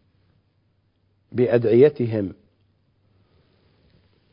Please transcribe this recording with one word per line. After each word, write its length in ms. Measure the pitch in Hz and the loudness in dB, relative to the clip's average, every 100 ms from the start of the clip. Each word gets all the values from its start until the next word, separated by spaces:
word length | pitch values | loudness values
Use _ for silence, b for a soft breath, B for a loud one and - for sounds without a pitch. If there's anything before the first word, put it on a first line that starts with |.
| _ _ _ _ _ _ _ _ _ _ _ _ _ | _ _ _ _ _ _ _ _ _ _ _ _ _
بأدعيتهم 1000 | 110 123 120 113 117 147 147 117 110 95 - _ _ _ _ _ _ _ _ _ _ _ _ _ _ _ _ _ _ _ | -4 0 0 2 4 2 2 -6 -6 -8 -12 _ _ _ _ _ _ _ _ _ _ _ _ _ _ _ _ _ _ _